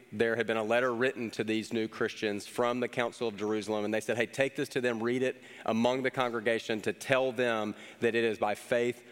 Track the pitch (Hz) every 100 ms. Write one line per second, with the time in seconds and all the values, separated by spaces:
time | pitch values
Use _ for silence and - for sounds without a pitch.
0 | - 107 117 113 110 113 107 117 127 117
1 | 127 120 113 - 110 110 104 117 110 -
2 | 117 - 107 104 - - 120 123 120 -
3 | 117 - 117 101 104 110 101 107 104 110
4 | - 113 113 - 135 - 139 139 123 113
5 | 117 127 127 - - - - 113 120 131
6 | 127 135 123 117 110 117 - 110 110 98
7 | - 131 131 117 123 110 107 101 - -
8 | 117 113 113 107 107 101 - 120 120 -
9 | -